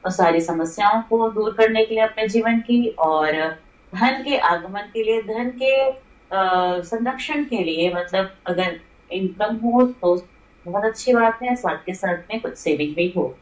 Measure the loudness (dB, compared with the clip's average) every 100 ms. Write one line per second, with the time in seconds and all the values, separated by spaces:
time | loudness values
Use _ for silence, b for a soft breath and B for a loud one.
0 | -4 2 4 4 0 -2 -4 2 2 2
1 | 2 2 2 0 -2 2 2 4 0 2
2 | 0 0 0 0 2 0 2 2 2 0
3 | 2 2 2 0 -2 -6 -18 _ _ 0
4 | 0 0 -2 0 2 0 -4 -10 -8 -4
5 | 0 0 -2 -4 -4 -2 0 2 2 -2
6 | _ _ _ -2 2 2 2 -2 -4 -4
7 | -4 -4 -4 -4 -2 -2 -2 0 0 -2
8 | -2 -2 -2 -8 -4 -2 -2 -4 -16 _
9 | _ -4 -4 -2 -2 0 2 4 2 2
10 | 0 0 -2 _ _ _ -6 -2 -2 -2
11 | 2 4 4 2 -4 -2 -2 -4 -8 -4
12 | -4 -4 -4 -6 -6 -6 -2 -2 -2 0
13 | -2 0 -4 -6